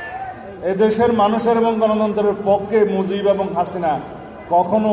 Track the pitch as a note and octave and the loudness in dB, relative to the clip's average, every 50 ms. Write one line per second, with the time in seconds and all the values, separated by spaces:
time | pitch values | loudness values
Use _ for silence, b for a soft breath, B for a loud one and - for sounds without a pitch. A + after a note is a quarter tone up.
0 | - - - - - - - - - - - - D#3+ F3+ F#3+ F#3 A3 G#3 - A3 | -12 -12 -10 -10 -10 -12 -12 -14 -14 -16 -12 -6 -4 -2 0 2 2 2 2 2
1 | A#3+ A#3+ A#3 G#3+ G3+ G#3 A3+ A3+ A3 A#3 A#3 A#3 A3+ A3+ A3+ A3 A3 G#3+ G#3+ G#3+ | 2 2 4 2 2 2 2 0 2 2 2 2 2 2 2 2 2 2 2 2
2 | G#3+ G#3+ G3+ G#3 G#3 G3+ G3 G3+ G#3 G3 G3+ G3 G3 G3 A3+ A3 G#3 G3 F#3+ F#3+ | 0 0 0 0 0 0 0 0 0 2 2 2 0 0 2 2 4 2 2 0
3 | F3+ F3+ G3 G3+ G3 G3+ F#3+ G3 F#3+ F3+ E3 F3 F3 - - F3+ E3+ D#3 C#3+ B2 | -2 -2 -2 0 2 2 2 0 -2 -2 -2 -2 -2 -2 -4 -4 -2 -2 -2 -2
4 | - - - - - - - - - - E3+ F3 F3+ F#3 G#3 A3 G#3+ G#3+ | -6 -10 -14 -16 -16 -16 -16 -16 -4 0 2 2 2 2 0 0 2 0